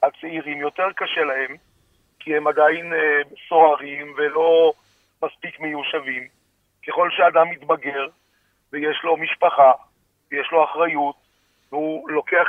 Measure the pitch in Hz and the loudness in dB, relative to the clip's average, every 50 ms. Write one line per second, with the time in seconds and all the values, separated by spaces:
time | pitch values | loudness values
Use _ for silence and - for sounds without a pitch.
0 | 135 143 - - 160 165 165 160 143 147 147 143 143 135 - - 185 196 185 - | -2 -2 -2 -6 -14 -10 -10 -10 -10 -10 -10 -6 -8 -8 -4 -4 -4 -4 -4 -6
1 | 190 - - 170 156 147 131 131 135 131 147 170 _ _ _ _ _ _ _ _ | -8 -6 -4 -4 -2 -2 -2 -4 -6 -8 -10 -16 _ _ _ _ _ _ _ _
2 | _ _ _ _ - 156 151 151 151 151 147 151 151 151 160 170 170 170 165 160 | _ _ _ _ -8 -4 -4 -2 -2 -2 2 4 2 2 2 0 -6 -6 -4 -2
3 | 156 151 147 147 143 139 - - - - 170 160 160 151 147 139 139 143 143 143 | 0 0 0 0 -2 -4 -12 -20 -10 0 4 6 6 6 6 2 -4 -10 -12 -12
4 | 147 147 139 147 147 143 147 160 160 165 165 165 165 160 151 _ _ _ _ _ | -14 -12 -6 -4 -4 -2 0 0 2 4 6 6 6 4 2 _ _ _ _ _
5 | _ _ _ - 160 143 - _ - 170 - - 156 156 147 147 139 - - 156 | _ _ _ -8 -8 -8 -8 _ -16 -16 -14 -12 -10 -10 -8 -8 -8 -6 -6 -6
6 | 135 135 131 127 123 - _ _ _ _ _ _ _ _ _ _ - 151 143 156 | -6 -6 -10 -10 -10 -14 _ _ _ _ _ _ _ _ _ _ -12 -8 0 0
7 | 175 170 - 190 175 175 165 165 165 170 170 143 147 147 160 160 - 143 139 139 | 0 0 2 4 2 4 6 4 2 2 0 -14 -2 -2 -2 -2 -2 -8 -6 -6
8 | 135 - _ _ _ _ _ _ _ _ _ _ _ _ 139 147 147 151 147 - | -8 -8 _ _ _ _ _ _ _ _ _ _ _ _ -10 -6 -4 -4 -4 -4
9 | - 165 160 151 165 160 - - 175 170 - 143 139 131 123 - - _ _ _ | -2 -2 -2 -2 -2 -6 -4 0 0 0 4 6 6 6 6 4 -2 _ _ _
10 | _ _ _ _ _ - 139 143 - - 170 160 151 - - 156 170 165 160 147 | _ _ _ _ _ -10 -8 -6 -6 0 2 2 2 2 0 -2 -2 -2 -2 -2
11 | 143 143 - _ _ _ _ _ _ _ _ _ _ _ 139 151 156 156 156 - | -4 -4 -6 _ _ _ _ _ _ _ _ _ _ _ -8 -6 -4 -4 -6 -8
12 | - - 156 151 - - 175 170 170 | -8 -4 -4 -4 -2 0 0 2 2